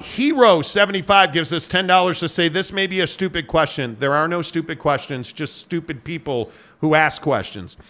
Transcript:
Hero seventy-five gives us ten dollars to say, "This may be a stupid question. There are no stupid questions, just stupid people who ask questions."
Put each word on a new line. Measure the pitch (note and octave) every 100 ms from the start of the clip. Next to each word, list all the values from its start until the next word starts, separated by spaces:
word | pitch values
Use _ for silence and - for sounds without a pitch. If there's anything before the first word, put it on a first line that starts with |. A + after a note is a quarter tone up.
Hero | - - C#4+ D4 A#3 E3+
seventy-five | C#3 G3+ G3+ G3 E3+ G3 F#3
gives | D#3 D#3
us | E3 -
ten | F3+ F#3+
dollars | F#3 F3+ E3+
to | E3
say, | - E3+
"This | E3+ F#3
may | F#3+ F#3+
be | F#3
a | E3+
stupid | - F#3+ E3 C#3
question. | D#3+ D3+ - B2 A2
There | C#3 C#3+
are | D#3+
no | F3
stupid | D#3+ E3 D#3+ D3+
questions, | D#3 C#3 - C3 A#2+
just | - D3 -
stupid | - E3+ D#3+ C#3+
people | - E3 - B2 G#2+ - - _
who | D#3 D3+
ask | D3+ -
questions." | D3+ A#2+ F#2 G2+ F2+ -